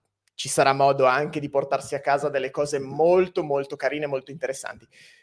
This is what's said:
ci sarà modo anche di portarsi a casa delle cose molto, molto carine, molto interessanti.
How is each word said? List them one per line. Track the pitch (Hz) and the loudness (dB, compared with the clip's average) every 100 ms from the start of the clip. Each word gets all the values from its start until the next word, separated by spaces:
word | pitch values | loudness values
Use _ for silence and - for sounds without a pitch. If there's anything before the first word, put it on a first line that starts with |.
| _ _ _ | _ _ _
ci | - 135 | -12 -4
sarà | - 135 | 2 2
modo | 139 139 139 131 | 4 4 4 4
anche | 131 151 156 | 4 0 -6
di | 143 | -4
portarsi | 139 135 135 - | -4 -2 -4 -4
a | 139 | -6
casa | 143 139 147 | 0 0 0
delle | 135 131 | -4 -4
cose | - 147 143 | -4 -2 -2
molto, | 135 139 165 180 185 185 | -4 2 4 6 4 -2
molto | 151 139 139 147 | -2 -2 -4 -4
carine, | 135 147 147 | -4 -2 -4
molto | 135 135 | -4 -6
interessanti. | 135 127 131 - - _ _ - _ | -8 -6 -6 -10 -14 _ _ -20 _